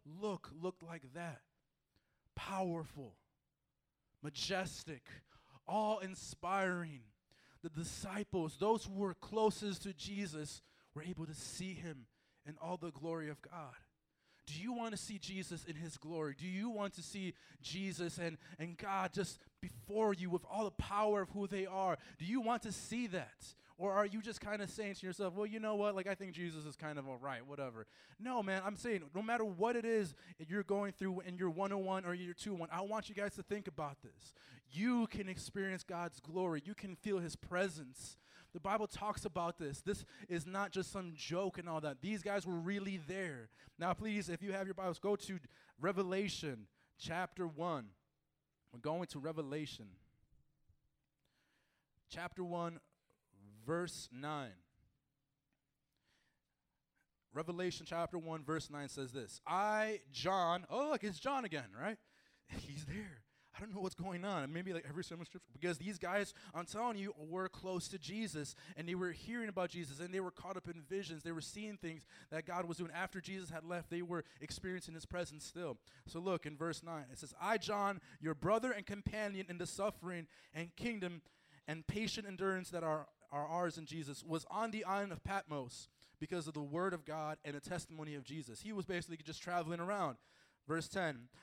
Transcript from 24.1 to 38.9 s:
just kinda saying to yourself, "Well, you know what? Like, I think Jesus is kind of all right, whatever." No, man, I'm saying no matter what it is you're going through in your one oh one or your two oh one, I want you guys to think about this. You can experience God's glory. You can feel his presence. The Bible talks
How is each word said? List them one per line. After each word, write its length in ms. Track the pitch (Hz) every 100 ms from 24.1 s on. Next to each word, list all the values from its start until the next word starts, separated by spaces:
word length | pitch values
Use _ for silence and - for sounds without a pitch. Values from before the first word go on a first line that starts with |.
| 214
just 200 | 220 -
kinda 260 | 208 208 196
saying 300 | - 208 190
to 100 | 185
yourself, 280 | 175 190
"Well, 120 | 185 208
you 140 | 220
know 160 | 220 208
what? 180 | 208
Like, 140 | 190 185
I 80 | -
think 160 | 190
Jesus 340 | 165 175 160 151
is 80 |
kind 240 | 135 156 147
of 80 | 135
all 120 | 123
right, 280 | 139 123 131
whatever." 400 | 143 135 113 107 - - -
No, 240 | 240 247
man, 180 | 196 190
I'm 120 | 190 190
saying 320 | 240 196 143
no 80 | 175
matter 220 | 220 240
what 320 | 220 175 220 240
it 80 |
is 300 | 226 220 180 139 - 170
you're 260 | 160 202
going 300 | 196 202 202
through 260 | - 190 185
in 180 | 185 180
your 120 | 185
one 220 | 165 196
oh 60 | 196
one 260 | 190 190
or 80 | 180
your 220 | 180 180
two 180 | 175 214
oh 40 | 185
one, 120 | 165
I 80 | 165
want 280 | 196 214 202
you 60 |
guys 220 | 202 202 -
to 80 |
think 240 | - 202 190
about 340 | 147 147 139
this. 320 | - - - - - 120 -
You 380 | 143 233 240 226
can 220 | 214 190
experience 560 | 185 - 202 190 185
God's 340 | - 175 170 -
glory. 420 | - 180 185 151
You 100 | 156
can 220 | 214 196 170
feel 240 | 208 196
his 160 | 165 -
presence. 800 | - 180 196 156 127 - - - - - -
The 80 | 170
Bible 280 | 190 214
talks 360 | 214